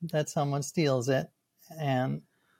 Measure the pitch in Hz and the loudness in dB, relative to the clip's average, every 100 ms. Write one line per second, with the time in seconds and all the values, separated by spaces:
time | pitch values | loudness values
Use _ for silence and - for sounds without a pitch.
0 | 165 151 147 165 143 143 139 - 147 131 | -4 -2 -2 0 0 -2 -2 2 4 4
1 | 120 131 160 _ _ _ - 160 143 127 | 2 0 0 _ _ _ -16 -6 0 0
2 | 131 147 - _ _ | 0 -4 -10 _ _